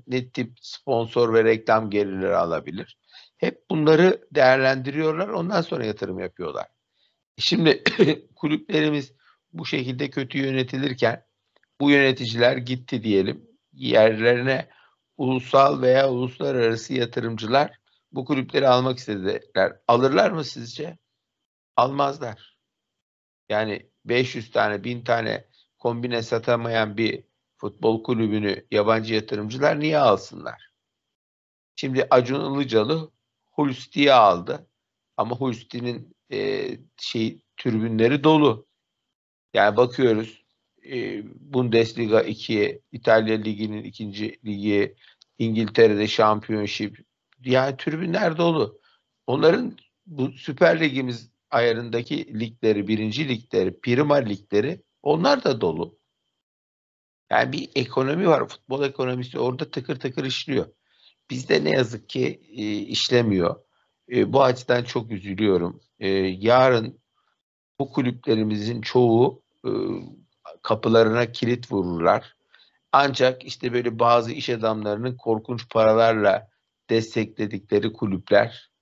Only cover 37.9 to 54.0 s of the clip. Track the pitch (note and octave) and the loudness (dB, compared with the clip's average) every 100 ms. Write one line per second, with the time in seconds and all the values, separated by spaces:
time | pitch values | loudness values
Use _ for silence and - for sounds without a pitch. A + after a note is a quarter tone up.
37.9 | A2 A2+ C#3+ D#3 D#3 D3 A2+ _ _ _ | 2 2 4 4 4 4 0 _ _ _
38.9 | _ _ _ _ _ _ G2+ G#2 G#2 B2 | _ _ _ _ _ _ 2 2 4 0
39.9 | B2 B2 G#2+ - - _ _ _ _ - | 2 2 2 -2 -14 _ _ _ _ -12
40.9 | B2+ - G#2 A2 - C#3+ C3 B2 A2+ A2+ | -10 -8 -10 -14 -20 -6 -2 2 2 2
41.9 | A#2+ A2 A2 A2 - - G#2+ G2+ - _ | -2 2 2 2 -6 -4 0 0 -4 _
42.9 | B2+ - A2+ A2 A2 G#2+ G#2 A2 G#2+ - | -6 2 4 4 -2 -4 -6 -6 -8 -12
43.9 | - G#2+ G2 G#2+ - G#2+ G2+ G#2 G2+ G2+ | -12 -12 -8 -10 -10 -10 -6 0 0 0
44.9 | - _ _ _ - A#2 A2 G#2+ - A2+ | -6 _ _ _ -6 -2 -2 -2 6 6
45.9 | G#2 G#2+ - G#2+ G#2+ - G#2+ G2+ - G#2+ | 6 0 2 2 2 -2 -4 -4 -6 -8
46.9 | G#2+ _ _ _ _ B2+ B2+ C3+ C3 E3+ | -10 _ _ _ _ 0 0 0 -4 -6
47.9 | D#3+ F3+ E3+ E3+ D#3+ E3+ D#3+ G#2+ - _ | -6 -4 -2 -2 0 0 0 -4 -6 _
48.9 | _ _ _ - C#3 E3 A3 A#3+ - _ | _ _ _ -6 2 4 4 -2 -10 _
49.9 | _ _ D3 C3+ - - C3 E3+ E3 D#3 | _ _ -6 -6 -6 -12 2 2 4 0
50.9 | C3 B2+ A#2 - _ - B2+ A#2+ A#2 A#2+ | -2 -6 -8 -14 _ -4 0 2 0 -4
51.9 | A#2 A#2 D3 - G#2+ A#2 A#2 A2 G2+ G2+ | -6 -6 -8 -8 -8 -8 -2 0 0 0
52.9 | G#2+ A2 A2+ C#3+ A2+ - F#2+ F#2 - B2 | -2 -2 -4 -4 -6 -2 -2 -2 -4 -2
53.9 | A#2+ | 0